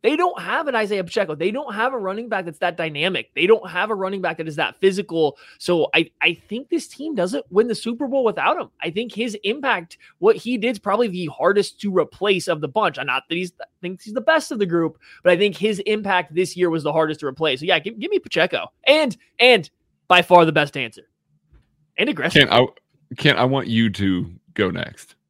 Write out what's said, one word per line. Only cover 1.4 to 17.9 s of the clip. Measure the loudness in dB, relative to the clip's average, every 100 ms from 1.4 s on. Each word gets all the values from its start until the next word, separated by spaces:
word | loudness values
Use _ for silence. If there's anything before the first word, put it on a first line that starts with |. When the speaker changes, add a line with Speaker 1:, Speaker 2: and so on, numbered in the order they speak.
| -2
Speaker 1:
don't | -4 -8
have | -4 -2
a | -2
running | -6 -6 -6
back | -6
that's | -6 -4
that | -4 -2
dynamic. | -6 -2 -2 -2 -6
They | -2 4
don't | 4 2
have | -4 -4
a | -2
running | -4 -4
back | -4 -4
that | -8
is |
that | -4 -4 2
physical. | 2 2 -4 0 0 0 -20 -14
So | 0 2 2
I, | 2 0 _
I | -2
think | -2 _ -12 -6
this | -6 -6
team | -12 -8 -2
doesn't | -2 -2 -2
win | 0 2
the |
Super | 0 -6 -6 -4
Bowl | 0
without | 0 0 -2 -2
him. | -6 _
I | -8
think | -6 -8
his | -6 -6 -4
impact, | -6 -4 -2 -2 -4 -20 _ _
what | 2 2
he | 0 -2
did, | -2
is | -4
probably | -2 0 0
the | -2 -8
hardest | 0 2 2 0 -4
to | -2
replace | 0 -2 -2 0 0 0
of | -4
the | -2
bunch. | -2 -2 -2
I'm | -4
not | -4 _
that |
he's, | -6 -6 _
I | -20 _
think | -12 -12
he's | -8
the | -4
best | 2 0 0
of | -4
the | 0
group, | 0 0 -4 _ -2
but | 2
I | 4
think | 2 0
his | -2 -2
impact | -2 -2 0 -2 0
this | -2 -2 0
year | 0
was | 0
the | 0
hardest | 0 0 0
to | -6
replace. | -2 -2 0
So | 0
yeah, | 0
give, | 0